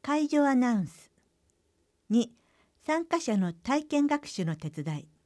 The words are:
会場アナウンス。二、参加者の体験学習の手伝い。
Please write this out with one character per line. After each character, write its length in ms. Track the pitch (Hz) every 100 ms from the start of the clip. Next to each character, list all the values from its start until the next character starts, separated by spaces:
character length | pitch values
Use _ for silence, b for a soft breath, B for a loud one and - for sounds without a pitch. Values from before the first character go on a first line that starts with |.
会 260 | - 302 294
場 200 | 294 285
ア 80 | 262
ナ 180 | 247
ウ 60 | 220
ン 80 | 170
ス。 240 | - - _ _ _ _ _ _ _ _ _ _
二、 240 | 220 233 b b b b b -
参 200 | 311 330
加 140 | 339
者 160 | 294 208
の 160 | 180
体 300 | 170 - 285 302
験 220 | 294 285
学 200 | 294 285
習 160 | -
の 120 | 165 160
手 140 | 156
伝 300 | 156 151 147
い。 80 | - _